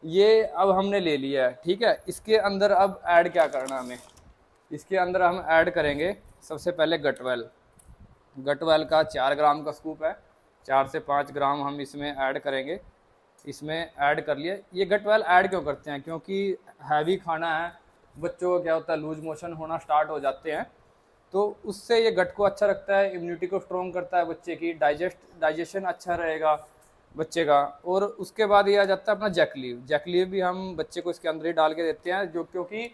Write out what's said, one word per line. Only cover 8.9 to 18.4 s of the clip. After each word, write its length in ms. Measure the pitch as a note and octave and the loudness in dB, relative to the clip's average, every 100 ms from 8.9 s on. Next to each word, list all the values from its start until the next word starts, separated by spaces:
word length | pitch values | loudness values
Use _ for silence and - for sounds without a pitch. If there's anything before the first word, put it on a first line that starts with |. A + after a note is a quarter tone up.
| D#3 | 2
चार 300 | D#3 D3 C3 | 2 0 0
ग्राम 280 | C#3+ D3+ D3 | 4 4 2
का 100 | D3+ | -2
scoop 320 | D3 D#3+ D#3 | -10 -12 -6
है, 80 | D#3 G3 _ _ _ _ - | -6 -6 _ _ _ _ 0
चार 200 | C3+ C3+ | 2 2
से 120 | D#3+ | -4
पाँच 320 | - C#3+ C#3 | -2 -2 -2
ग्राम 300 | C3+ C#3 C#3+ | -2 0 0
हम 180 | C#3+ C#3+ | -4 -8
इसमें 340 | C#3 C#3+ C#3+ | -10 -8 -8
ऐड 240 | C#3 C3+ D3 | -4 -4 -4
करेंगे। 420 | C#3+ C3+ C3+ F#3 - _ _ _ _ _ | -4 -6 -6 -10 -12 _ _ _ _ _
इसमें 480 | - C#3 D3 D#3+ E3 - | -16 -14 -8 -8 -8 -2
ऐड 260 | C#3+ D3+ D#3+ | 0 0 -2
कर 100 | C#3 | -4
लिया। 200 | D#3+ G3 - | -4 -8 -10
ये 100 | F3+ F#3+ | -6 0
गटवेल 360 | G3+ G3+ G#3+ | 0 2 2
ऐड 280 | E3+ F3+ F#3+ | 6 4 4
क्यों 120 | F#3 | -2
करते 280 | D3+ C#3 - | -4 -6 -6
हैं, 100 | C#3+ | -10
क्योंकि 540 | C#3 E3 - G3 G3 F#3 - - | -8 -12 -6 -4 -2 -4 -10 -20
heavy 320 | - D3+ D#3 F#3+ | 0 0 2 -2
खाना 380 | E3 D#3+ E3 D#3 | -2 -4 -2 -2
है, 160 | E3+ - _ _ _ | -4 -10 _ _ _
बच्चों 360 | - E3+ F3 | -10 -8 -4